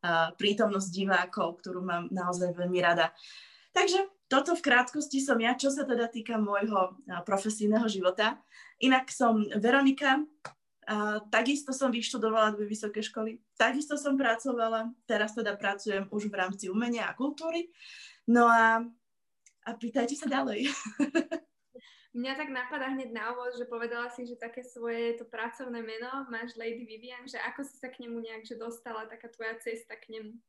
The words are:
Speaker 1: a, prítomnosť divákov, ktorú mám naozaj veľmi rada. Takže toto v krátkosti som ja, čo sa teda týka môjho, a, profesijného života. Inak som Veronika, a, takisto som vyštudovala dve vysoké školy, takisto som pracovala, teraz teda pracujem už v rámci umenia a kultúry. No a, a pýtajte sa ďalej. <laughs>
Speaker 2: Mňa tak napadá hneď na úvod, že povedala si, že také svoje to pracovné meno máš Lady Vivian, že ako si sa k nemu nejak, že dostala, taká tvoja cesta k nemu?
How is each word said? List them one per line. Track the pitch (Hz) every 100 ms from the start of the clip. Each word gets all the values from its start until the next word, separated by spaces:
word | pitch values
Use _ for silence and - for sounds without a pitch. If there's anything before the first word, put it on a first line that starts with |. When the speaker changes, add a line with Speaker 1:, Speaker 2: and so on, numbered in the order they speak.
Speaker 1:
a, | 180 165 165
prítomnosť | - 202 208 220 196 190
divákov, | 180 196 185 180 - 170 175
ktorú | - 180 185
mám | 175 175
naozaj | 185 180 180 180 175
veľmi | 180 180
rada. | 175 170 165 - - - - - _
Takže | 359 403 370 392 _ _
toto | 262 285 339
v | 294
krátkosti | 247 247 302 277 269
som | 269 233
ja, | 226
čo | 254 277
sa | 277 277
teda | 233 233
týka | 240 220 226
môjho, | 208 202 220 202 185 190 -
a, | 175
profesijného | 175 196 214 214 208 214 226
života. | 190 180 185 214 269 _ - - _
Inak | 262 262 262
som | - 240 220 208 208
Veronika, | 220 269 269 269 285 285 302 _ - _ _ _ -
a, | 214 214 214 214
takisto | 226 240 285 -
som | 262 269
vyštudovala | 233 226 247 220 220 214 208
dve | 208
vysoké | 214 214 214 214
školy, | - 220 226 _ _
takisto | 233 269 294
som | 294 285 269
pracovala, | 247 226 277 240 226 226 233 - _
teraz | 214 214 226
teda | 208
pracujem | 202 202 202 - 196 196
už | 208 208
v | 202
rámci | 185 196 185
umenia | 196 240 233 180
a |
kultúry. | - 269 294 320 339 339 _ - - - - -
No | 240 233
a, | 226 226 226 233 233 _ _ _ _ _ _
a | - 220
pýtajte | 233 269 240 285
sa | 302
ďalej. | 269 262 214 269 269 220 -
<laughs> | 294 330 330 330 _ _ _ 247 - - _
Speaker 2:
Mňa | 240 254 269
tak | 302
napadá | 262 254 294 262
hneď | 269 254 226
na | 214
úvod, | 247 247 240
že |
povedala | 240 233 233 240 240
si, | 240 240
že | 240
také | 233 233 247
svoje | - 233 233 233 233
to |
pracovné | 233 220 226 - 254 233
meno | 226 220 247 269 262
máš | 233 240 226
Lady | 226 226
Vivian, | 226 220 247 247
že | 254 247
ako | - 240
si | 277 -
sa | 254
k | 254
nemu | 240 233
nejak, | 226 220
že | 220 226
dostala, | 226 233 - 220 226
taká | 226 233
tvoja | _ 226 226
cesta | 233 226 - 220
k | - 220
nemu? | 214 233